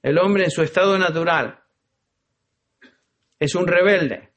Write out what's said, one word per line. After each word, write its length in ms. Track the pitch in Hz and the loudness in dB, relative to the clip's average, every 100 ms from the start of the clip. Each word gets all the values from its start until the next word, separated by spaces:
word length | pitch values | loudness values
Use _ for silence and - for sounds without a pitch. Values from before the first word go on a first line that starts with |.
El 160 | 131 160 | 0 0
hombre 280 | 190 202 | 2 0
en 60 | 180 | -2
su 120 | 165 | -2
estado 340 | 156 185 196 190 | -2 0 0 2
natural 640 | 180 160 170 160 120 - _ _ _ _ _ _ _ _ _ _ _ _ - _ _ _ _ _ | 0 -2 0 0 -2 -10 _ _ _ _ _ _ _ _ _ _ _ _ -20 _ _ _ _ _
es 140 | 151 | -4
un 120 | 175 175 | -2 0
rebelde. 680 | 175 185 190 143 - - | 2 4 2 0 -6 -14